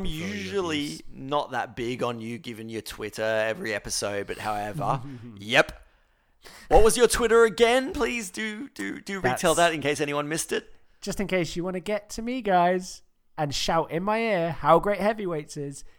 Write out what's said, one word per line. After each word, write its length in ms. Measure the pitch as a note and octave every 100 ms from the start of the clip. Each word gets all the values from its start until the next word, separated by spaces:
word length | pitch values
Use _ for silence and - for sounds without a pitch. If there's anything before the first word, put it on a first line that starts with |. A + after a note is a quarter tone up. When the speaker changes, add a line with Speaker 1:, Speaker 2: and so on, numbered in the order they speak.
| F#3
Speaker 1:
happy 120 | D#3
for 80 | F3+
your 80 |
Speaker 2:
usually 520 | G3+ F#3+ G3 F3 D#3 D3
Speaker 1:
views. 160 | D#3+ -
Speaker 2:
not 380 | - C3+ D3 -
that 260 | B2+ G2 A2+
big 260 | A#2 B2
on 200 | B2 A#2+
you 160 | A2+ A#2
giving 320 | G#2 A2 A2+
your 100 | A2+
Twitter 420 | - - G#2+ -
every 520 | A2 A2 A2 G#2 G#2+
episode, 520 | G2+ A2 - G#2+ G2+ G2
but 100 | -
however, 640 | G#2+ G#2 G#2 G2+ G2+ C3 C3 B2+
Speaker 1:
<laughs> 160 | A#2 G2+
Speaker 2:
yep. 440 | G2+ B2+ - - - _ _ _ _ _ - - -
What 140 | D#3
was 120 | A3+ A#3+
your 100 | A#3+
Twitter 360 | - A#3 A3+
again? 480 | A#3 F3+ A#3 B3 C4
Please 380 | E4 A#3+ A#3+ G3+
do, 380 | - A3 G#3+ C#4
do, 300 | - G3 -
do 160 | - G3
retell 340 | F3+ B2+ F3+
Speaker 1:
That's 160 | D#3 E3+
Speaker 2:
that 40 |
in 60 | D#3+
case 180 | C#3 C#3+
anyone 280 | D3 C#3+ D3
missed 240 | D#3+ -
it. 200 | A3+ - - _ _
Speaker 1:
just 200 | - -
in 60 | G3
case 280 | F#3 D#3+ -
you 80 |
wanna 160 | F3 F#3
get 280 | E3+ G#3 -
to 120 | -
me, 180 | A3+ B3+
guys, 640 | G#3 F3+ F3 F#3 F#3 - - _ _ -
and 180 | D3+
shout 360 | C3 - E3+ D3+
in 120 | D#3
my 160 | G3 A3
ear 320 | A3+ G3 E3
how 260 | D3+ C#3+ E3+
great 220 | F3+ G3+
heavyweights 560 | G3+ A3 G3 D#3+ D3+ -
is, 280 | C#3+ C#3 -